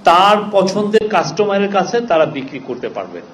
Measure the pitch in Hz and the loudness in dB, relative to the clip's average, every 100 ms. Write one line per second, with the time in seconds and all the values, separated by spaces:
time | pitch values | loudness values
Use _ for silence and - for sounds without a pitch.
0 | - 175 196 214 208 202 185 196 208 214 | 6 6 6 4 2 0 0 0 0 0
1 | 214 185 156 - 208 196 202 202 180 240 | 0 -2 -2 -2 0 0 0 0 0 -2
2 | 240 165 151 131 131 139 - 123 120 101 | 0 0 0 -2 -10 -12 -10 -8 -8 -8
3 | 90 87 82 | -10 -12 -18